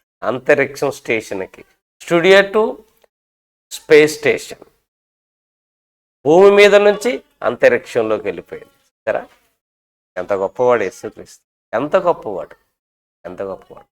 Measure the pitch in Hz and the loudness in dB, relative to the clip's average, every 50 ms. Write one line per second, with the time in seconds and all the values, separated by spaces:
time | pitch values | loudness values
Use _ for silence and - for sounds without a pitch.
0 | _ _ _ _ 90 101 120 131 127 - 147 135 139 135 139 - 151 139 127 - | _ _ _ _ -8 -6 -6 -4 0 0 2 2 0 -4 -6 -6 -6 -6 -6 -8
1 | - - 120 110 107 - - 95 92 - _ - - _ _ _ _ _ _ - | -8 -6 -6 -6 -6 -8 -10 -10 -10 -12 _ -20 -20 _ _ _ _ _ _ -16
2 | - - 165 170 165 190 190 196 196 196 - 214 214 247 262 - - _ _ _ | -8 -4 -2 0 4 4 4 4 4 2 0 -2 -2 -2 -4 -10 -16 _ _ _
3 | _ _ _ _ _ _ _ _ _ _ _ _ _ - - - _ - 160 147 | _ _ _ _ _ _ _ _ _ _ _ _ _ -20 -20 -10 _ 4 4 4
4 | 151 151 151 - - 135 104 85 - - - - - _ _ _ _ _ _ _ | 4 4 0 -4 -4 -4 -4 -4 -6 -14 -20 -20 -20 _ _ _ _ _ _ _
5 | _ _ _ _ _ _ _ _ _ _ _ _ _ _ _ _ _ _ _ _ | _ _ _ _ _ _ _ _ _ _ _ _ _ _ _ _ _ _ _ _
6 | _ _ _ _ - 135 160 180 196 202 202 202 208 208 196 202 202 208 208 - | _ _ _ _ -2 2 4 6 6 6 6 6 6 6 6 6 4 4 2 0
7 | - 240 269 262 - _ _ - - 110 120 120 143 131 120 113 - - - 123 | -2 -6 -6 -6 -10 _ _ -8 -6 -6 -2 2 2 2 2 0 -4 -4 -4 -4
8 | 110 110 107 101 87 101 87 82 - - - - - _ _ _ _ _ _ _ | -2 -2 -2 -4 -4 -8 -10 -10 -12 -16 -18 -20 -20 _ _ _ _ _ _ _
9 | - 110 107 - - - _ _ _ _ _ _ _ _ _ _ _ _ _ _ | -8 -6 -6 -6 -8 -12 _ _ _ _ _ _ _ _ _ _ _ _ _ _
10 | _ _ - 90 90 85 101 95 98 95 - - 127 123 120 113 101 92 - - | _ _ -14 -10 -8 -6 -4 -4 -4 -6 -4 -2 0 2 2 0 0 -4 -8 -12
11 | - 110 - - 92 - - _ _ _ _ _ _ _ - 113 135 147 147 190 | -16 -16 -16 -18 -20 -20 -20 _ _ _ _ _ _ _ -8 -6 -4 -2 -2 -2
12 | 180 175 156 - - 117 98 85 76 - - _ _ _ _ _ _ _ _ _ | 0 -2 -4 -4 -6 -12 -12 -12 -12 -14 -18 _ _ _ _ _ _ _ _ _
13 | _ _ _ _ - 87 90 90 101 98 95 - - - - - - _ | _ _ _ _ -20 -16 -12 -12 -12 -12 -12 -14 -18 -20 -20 -20 -20 _